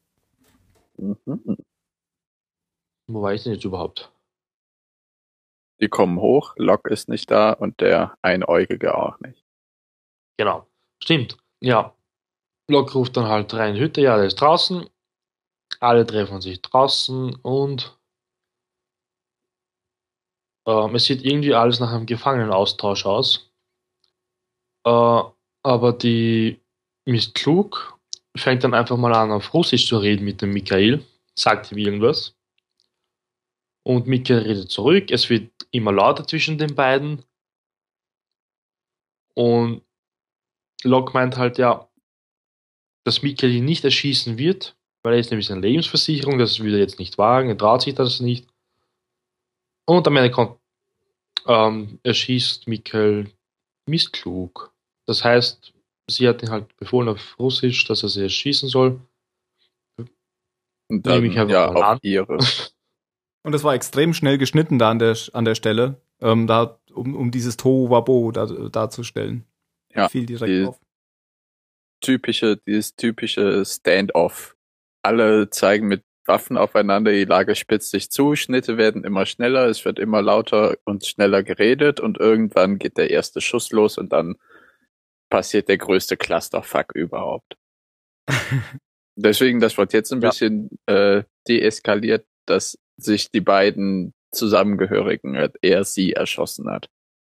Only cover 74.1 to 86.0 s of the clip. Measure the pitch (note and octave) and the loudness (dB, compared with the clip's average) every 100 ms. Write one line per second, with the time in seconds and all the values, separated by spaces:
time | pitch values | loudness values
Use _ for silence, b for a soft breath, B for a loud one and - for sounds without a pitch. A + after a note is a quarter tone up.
74.1 | - F2 - - _ _ _ _ _ G2 | 0 0 -2 -18 _ _ _ _ _ 0
75.1 | A2+ A2 G#2+ G2+ - G2 G#2 G#2 G2 - | 2 4 4 2 2 2 4 2 -2 -6
76.1 | _ - G2+ - B2+ G#2 G#2+ G2+ G2 G#2+ | _ 0 0 0 -2 0 2 2 2 4
77.1 | G#2 G2 F2+ G2 G#2 - G#2+ - G2 - | 2 4 2 2 -2 0 -2 -2 -6 -6
78.1 | - C#3+ D3 - B2+ B2 A2+ A2 G#2+ - | 0 2 2 0 -2 -2 2 2 2 -4
79.1 | G2 G2+ - A#2+ C3 B2 A2 F#2 - G#2+ | -2 -2 -2 0 2 2 0 -4 -4 0
80.1 | G#2+ G2+ G#2 A2 G#2+ G#2+ - - G2+ - | 0 4 2 2 2 2 0 -6 -6 -6
81.1 | - G2+ G2 G2 F#2 G#2+ C3+ D3 C#3+ A2+ | 0 2 2 0 0 2 4 2 0 -4
82.1 | G2 A2 A2 A2 F#2+ F#2 G2 - - D#2+ | 0 2 4 2 2 2 0 -4 -2 0
83.1 | D2 - - - A#2+ - A2 G#2+ - F#2+ | 0 -2 -6 -4 -4 -2 2 2 0 -2
84.1 | D#2 E2 - b b b b b _ _ | -2 -2 -8 b b b b b _ _
85.1 | _ _ G#2+ - G#2+ - G2 - F#2+ | _ _ -2 0 -2 0 -2 2 -2